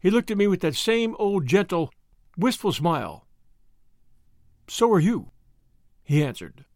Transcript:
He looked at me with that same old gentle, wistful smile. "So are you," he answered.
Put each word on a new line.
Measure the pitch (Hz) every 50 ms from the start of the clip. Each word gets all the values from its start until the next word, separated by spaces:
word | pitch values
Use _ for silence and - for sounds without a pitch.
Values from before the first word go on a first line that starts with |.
He | - 180
looked | 202 240 - -
at | 220
me | 202 202
with | 208 190 180
that | - 160 143
same | - - - 226 233 233 226 226 -
old | 220 202 202 196 151
gentle, | 123 156 196 202 185 185 170 160 135 _ _ _ _ _ _ _ _ _
wistful | - 175 254 240 - - 202 160
smile. | - 143 170 165 147 110 87 76 - _ _ _ _ _ _ _ _ _ - _ _ _ _ _ _ _ _ - _ _ _ _ _ _ - _ _ _ -
"So | - - 226 233 220
are | 180
you," | 151 196 240 185 - - _ _ _ _ _ _ _ _ _ _ _ _ _ _ _
he | - 147 147 151
answered. | 139 113 - 92 78 58 120 135 _ _